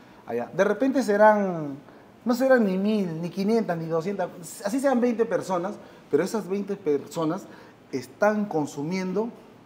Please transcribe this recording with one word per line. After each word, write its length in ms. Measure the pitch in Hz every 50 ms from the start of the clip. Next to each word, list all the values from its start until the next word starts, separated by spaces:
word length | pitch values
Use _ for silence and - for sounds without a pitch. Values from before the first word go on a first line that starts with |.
| - - - - -
allá. 240 | - 117 120 120 - -
De 60 | 156 196
repente 400 | 202 208 208 269 277 262 285 240
serán, 760 | 202 202 208 214 214 214 208 202 190 180 165 151 143 135 135 - - - - - - - - -
no 100 | 226 247
serán 300 | - 262 262 262 247 226
ni 140 | 196 185 190
mil, 420 | 190 208 220 214 196 175 160 160
ni 80 | 170 175
quinientas, 480 | - 196 196 202 226 226 214 170 175
ni 100 | 165 165
doscientas, 420 | 165 165 165 156 190 208 190 180 165 - - 170 - - - -
así 140 | 202 196 277
sean 220 | 254 277 262 240
veinte 240 | 233 247 233 208 226
personas, 500 | - 185 165 135 - 185 175 170 196 208 - - - - - - - -
pero 100 | 143 170
esas 240 | 190 - 220 185 170
veinte 280 | 190 202 202 190 202
personas 680 | 190 - 156 147 139 135 - - 170 160 156 165 196 - - - - - - - - - -
están 540 | - 135 123 - - - 202 208 214 208 208
consumiendo 840 | 202 - 160 147 131 - - 143 156 180 190 185 185 180 196 220 240 - - - - - - -